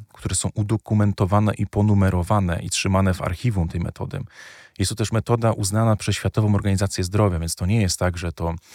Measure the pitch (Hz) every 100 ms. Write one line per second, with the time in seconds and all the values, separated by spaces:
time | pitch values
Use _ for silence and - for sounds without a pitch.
0 | 107 - - 95 - - 104 110 - 107
1 | 104 95 92 101 107 - 104 101 107 101
2 | 95 90 87 107 92 85 82 - 98 95
3 | 95 90 - 90 123 98 82 - - -
4 | - - - - - - - - 95 110
5 | 107 113 - 117 117 107 98 107 113 107
6 | - 98 95 - 107 101 101 98 98 -
7 | 90 104 104 85 82 - 90 113 92 -
8 | 90 85 85 - 85 85 -